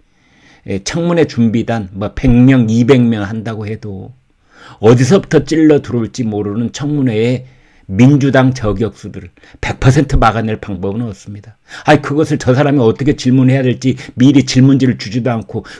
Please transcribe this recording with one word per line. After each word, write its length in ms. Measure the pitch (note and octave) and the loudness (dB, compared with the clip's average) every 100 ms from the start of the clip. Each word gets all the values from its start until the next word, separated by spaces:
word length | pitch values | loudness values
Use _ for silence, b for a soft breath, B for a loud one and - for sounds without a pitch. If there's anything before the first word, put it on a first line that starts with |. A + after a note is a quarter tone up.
| b b b b b b - | b b b b b b -10
예, 160 | G2 | -10
청문회 440 | - E3+ E3+ C3 G#2 | -6 -4 -2 0 -2
준비단 640 | - A2+ A2+ G#2+ A#2 F#2 | 0 0 0 -4 -6 -8
뭐, 200 | F#2+ G2+ | -10 -10
백 160 | - C3 | -2 2
명, 380 | A#2+ B2+ C3 A2 | 4 4 4 2
이백 320 | A2+ A#2+ C3 | 0 2 2
명 220 | A#2 A2 | 2 -2
한다고 420 | G2+ A2+ A2+ A2 G#2 | -6 -8 -10 -10 -10
해도 480 | A2 G#2+ F#2+ G#2+ - _ _ B B B B | -10 -12 -14 -16 -20 _ _ B B B B
어디서부터 640 | G#2+ B2 B2+ G3 - D#3+ | 4 4 4 2 2 -2
찔러 380 | - D#3+ D#3 C#3+ | 0 2 4 4
들어올지 420 | - B2 G#2+ - | 0 -6 -6 -6
모르는 480 | A2 G#2 G2+ G#2 A#2 | -6 -4 -6 -6 -6
청문회에 760 | - C#3+ D3 C3 G#2+ A#2+ B2+ b b b b - | -6 -6 -2 -2 0 0 -2 b b b b -6
민주당 680 | F#2+ B2+ C#3+ C#3 C3 C3 | 4 4 4 2 2 2
저격수들을 760 | B2+ G#2+ G2 G#2+ - G2+ F#2+ F2+ _ b b | 0 -4 -4 -6 -8 -16 -16 -18 _ b b
백 200 | - - | -8 0
퍼센트 340 | C3 C#3+ C3+ | 2 2 2
막아낼 460 | C3+ A#2 G#2+ A2 G#2+ | 2 2 0 -4 -6
방법은 420 | - F#2 G2 G#2+ | -8 -8 -6 -6
없습니다. 560 | A#2 G2 - G2+ A2 - B B | -8 -12 -18 -18 -20 -20 B B
아니, 160 | - D3 | 0 0
그것을 380 | C#3+ C#3+ D3 D3 | 0 -2 -2 -2
저 160 | B2+ | 0
사람이 240 | B2+ D3 C#3+ | 0 2 2
어떻게 380 | A2+ - C#3 C3 | 2 0 -2 -2
질문해야 460 | C3 C3 B2+ C3+ | 0 2 2 2
될지 320 | B2+ A#2 C3 B2+ B | 0 -2 -4 -4 B
미리 320 | - C3 C3+ B2+ | 2 4 4 2
질문지를 520 | C3 C3+ C3+ B2+ G#2 | 4 4 4 2 -2
주지도 320 | G2+ A#2+ A#2+ | -6 -6 -4
않고 340 | A2+ - G#2+ - B | -6 -8 -12 -12 B